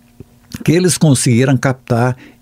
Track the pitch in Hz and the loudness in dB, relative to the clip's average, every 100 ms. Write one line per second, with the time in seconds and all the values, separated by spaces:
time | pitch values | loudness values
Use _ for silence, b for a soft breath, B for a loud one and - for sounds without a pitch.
0 | _ - - _ _ - - 160 185 - | _ -20 -20 _ _ -6 -2 0 0 0
1 | 160 131 - 117 135 131 139 131 - 120 | 2 2 2 2 2 0 -2 -4 -4 -2
2 | 127 127 B B | -2 -4 B B